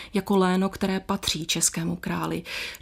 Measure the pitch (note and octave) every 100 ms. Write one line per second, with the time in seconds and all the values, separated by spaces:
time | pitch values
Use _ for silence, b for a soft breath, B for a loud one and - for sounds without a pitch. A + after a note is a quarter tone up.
0 | B G3+ F#3+ G3 F#3 F#3 G3 - G3 F#3+
1 | - G3 - D#3 D#3 E3+ - - E3+ F3
2 | - F3 D#3+ E3 E3+ B B B